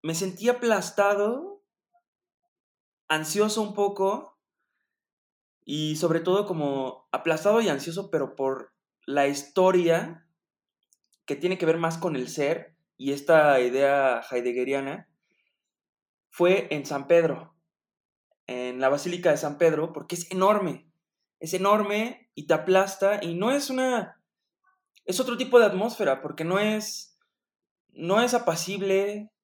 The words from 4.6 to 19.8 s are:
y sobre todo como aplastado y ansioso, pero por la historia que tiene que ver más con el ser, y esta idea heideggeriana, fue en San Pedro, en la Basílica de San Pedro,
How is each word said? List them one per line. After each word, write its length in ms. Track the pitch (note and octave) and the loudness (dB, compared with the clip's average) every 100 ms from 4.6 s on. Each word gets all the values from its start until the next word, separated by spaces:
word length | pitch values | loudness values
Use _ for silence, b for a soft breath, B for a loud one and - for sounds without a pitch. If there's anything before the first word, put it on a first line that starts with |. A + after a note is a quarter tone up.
| _ _ _ _ _ _ _ _ _ _ | _ _ _ _ _ _ _ _ _ _
y 340 | - D3 D#3 D#3 | -10 -6 -4 0
sobre 240 | E3+ D#3+ | 0 0
todo 260 | E3+ F#3+ G3+ | 2 0 0
como 600 | E3 C#3+ C3+ A#2 - _ | -4 -2 -4 -6 -10 _
aplastado 500 | C3 E3 D#3 F#3+ A3+ | -6 -2 0 2 2
y 80 | G#3+ | 2
ansioso, 400 | C#3 E3+ E3 G3 | -2 -4 -10 -4
pero 260 | D#3 C3+ - | -4 -4 -4
por 380 | C3+ C3+ - _ _ _ - | -4 -4 -10 _ _ _ -4
la 220 | C#3+ C#3+ | 0 0
historia 1000 | C#3+ - - F#3 F#3 E3 E3 G#3+ E3+ _ _ _ _ _ _ _ _ _ _ - | -2 -4 2 4 4 4 0 -2 -14 _ _ _ _ _ _ _ _ _ _ -10
que 80 | C#3 | -4
tiene 240 | F3+ F#3 | -4 0
que 80 | E3 | 0
ver 100 | E3 | 0
más 220 | E3 E3 | 0 -2
con 160 | F3+ C#3+ | -4 -4
el 140 | B2 | -6
ser, 460 | - C#3+ E3 - _ _ _ | -4 -2 -2 -8 _ _ _
y 140 | C3+ | -6
esta 500 | C#3+ - D#3+ D3 C3+ | -4 4 6 8 6
idea 600 | B2 C3 C#3 C#3 C3+ A#2 - | 4 2 4 4 2 0 -4
heideggeriana, 760 | B2 B2 A#2+ B2 C#3 C#3 F3+ - _ _ _ _ _ _ _ _ _ _ _ _ | -4 -2 -2 -2 -2 -4 -10 -16 _ _ _ _ _ _ _ _ _ _ _ _
fue 380 | - F3 F#3+ - | 0 2 2 0
en 140 | D3+ C3+ | -8 -6
San 220 | C#3+ C#3 | -8 4
Pedro, 480 | E3+ E3 C3+ - _ _ _ _ _ _ _ _ _ - | 4 4 -4 -12 _ _ _ _ _ _ _ _ _ -14
en 340 | B2 B2 B2+ | -10 -8 0
la 80 | C3 | 0
Basílica 420 | C#3+ F3 F3 E3+ | 0 -2 -2 0
de 60 | D3 | 0
San 200 | D3+ C#3+ | -2 2
Pedro, 360 | E3 D3+ | 2 2